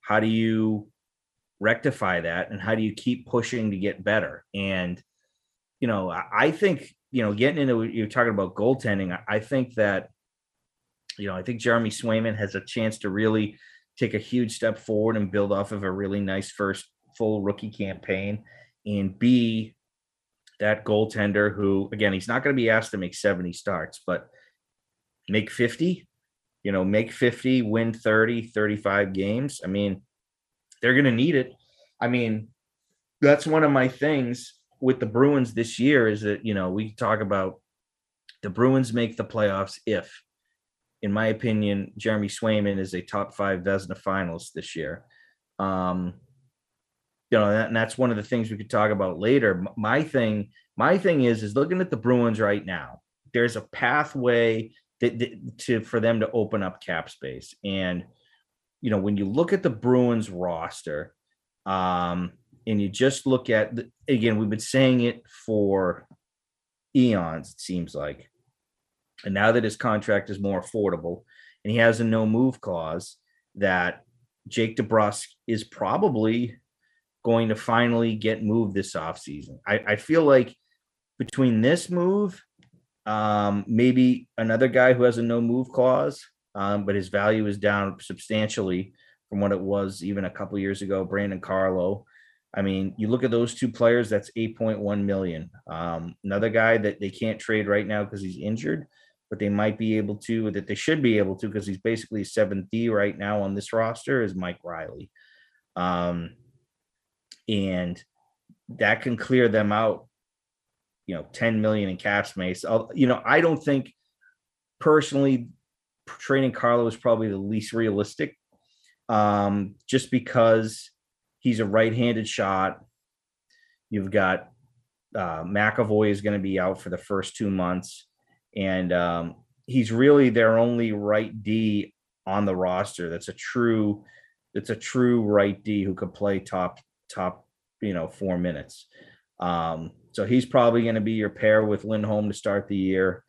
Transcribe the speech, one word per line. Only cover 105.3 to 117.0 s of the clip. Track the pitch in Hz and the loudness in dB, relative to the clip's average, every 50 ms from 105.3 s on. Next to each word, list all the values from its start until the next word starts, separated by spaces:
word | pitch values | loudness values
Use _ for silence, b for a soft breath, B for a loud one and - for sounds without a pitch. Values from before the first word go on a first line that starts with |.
| b b b b b b b b _ | b b b b b b b b _
Um, | 90 87 90 90 87 87 87 87 87 85 82 - _ _ _ _ _ _ _ _ _ _ _ _ _ _ _ _ _ _ _ - _ _ - | -4 -2 0 0 0 -2 -2 -4 -4 -8 -10 -14 _ _ _ _ _ _ _ _ _ _ _ _ _ _ _ _ _ _ _ -20 _ _ -4
and | 110 101 98 95 92 90 90 87 90 - - _ _ _ _ _ _ _ _ _ - _ _ - | -2 -2 0 -2 -2 -2 -4 -4 -6 -10 -14 _ _ _ _ _ _ _ _ _ -20 _ _ -20
that | 127 104 110 104 110 117 | -6 0 2 2 2 0
can | - 135 120 107 | 0 -4 -4 -4
clear | - - 131 127 123 117 | -2 2 4 4 4 4
them | 101 110 107 104 | 4 2 2 2
out, | 104 107 113 110 95 - - _ _ _ _ _ _ _ _ _ _ _ _ _ _ _ _ _ _ _ _ | 0 2 2 0 0 -2 -8 _ _ _ _ _ _ _ _ _ _ _ _ _ _ _ _ _ _ _ _
you | - 92 | -10 -8
know, | 80 76 - | -8 -10 -12
ten | _ - 123 117 113 110 | _ -2 0 0 2 2
million | 107 110 107 107 101 95 | 2 2 2 0 0 -2
in | 92 90 | -4 -4
cap | - 104 101 101 98 - | -2 0 0 0 0 -2
space. | - 98 92 90 90 - - | -4 -6 -4 -4 -4 -4 -4
I'll, | 80 113 113 113 - - | 0 0 0 0 -2 0
you | - 135 123 | 2 4 4
know, | 127 - - | 4 2 2
I | 113 127 156 | 2 4 4
don't | 170 165 160 147 - | 4 2 0 0 0
think | - 143 135 131 - _ _ _ _ _ _ b b b b _ _ _ _ _ _ _ _ | 0 -2 -2 -2 -6 _ _ _ _ _ _ b b b b _ _ _ _ _ _ _ _
personally | - 160 156 156 147 143 - 139 139 139 135 123 120 117 - _ _ _ _ _ _ _ _ _ _ - | 2 6 6 6 4 2 0 2 2 4 2 2 -2 -6 -16 _ _ _ _ _ _ _ _ _ _ -20
trading | - - - - 139 135 135 131 | -20 -18 -2 0 2 2 2 0
Carlo | - - - 120 120 120 120 117 | -2 0 2 4 4 4 2 0
is | 110 | -2
probably | - | -2